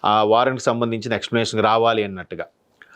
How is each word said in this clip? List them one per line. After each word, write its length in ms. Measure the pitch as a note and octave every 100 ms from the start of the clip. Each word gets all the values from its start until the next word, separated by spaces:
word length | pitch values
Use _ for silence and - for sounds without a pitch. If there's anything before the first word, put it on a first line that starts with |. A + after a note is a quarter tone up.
| G2
ఆ 180 | G#2+
వారెంట్కి 400 | G#2+ A2+ B2+ B2+
సంబంధించిన 500 | C3+ A#2 A#2 A2+ A2+
ఎక్స్‌ప్లనేషన్ 500 | G#2 - A#2+ A2+ A2
రావాలి 400 | G#2+ A2+ A#2 A2
అన్నట్టుగా, 420 | G2+ F#2 E2+ E2+ - _ _ _ -